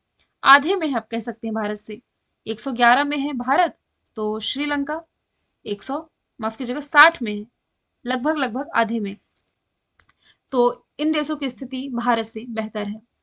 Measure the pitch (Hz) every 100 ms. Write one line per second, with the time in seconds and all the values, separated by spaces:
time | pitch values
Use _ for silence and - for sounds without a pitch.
0 | _ _ _ _ - 277 294 381 311 247
1 | - 226 233 226 226 220 208 208 - 214
2 | _ _ _ _ - 220 277 240 240 254
3 | 285 294 285 262 240 311 339 - _ _
4 | _ - 214 214 - 269 294 285 285 214
5 | - _ _ _ _ _ - 202 - 285
6 | 320 _ _ - 220 220 240 262 285 294
7 | 330 320 220 208 214 _ _ _ _ _
8 | 240 254 285 311 254 233 285 226 220 233
9 | 202 202 _ _ _ _ _ _ _ _
10 | _ _ _ _ _ 254 240 - _ -
11 | 302 311 302 302 277 - 262 262 277 233
12 | 226 226 214 220 247 220 214 208 202 220
13 | - _